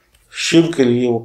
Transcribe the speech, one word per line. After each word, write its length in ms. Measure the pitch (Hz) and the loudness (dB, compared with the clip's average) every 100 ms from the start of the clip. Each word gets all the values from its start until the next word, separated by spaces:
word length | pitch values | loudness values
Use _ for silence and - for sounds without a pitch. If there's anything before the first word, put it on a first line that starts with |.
| _ _ _ | _ _ _
शिव 380 | - - 165 165 | -10 0 2 2
के 100 | - | 2
लिए 240 | 123 120 123 | 0 0 -2
वो 120 | 117 | -4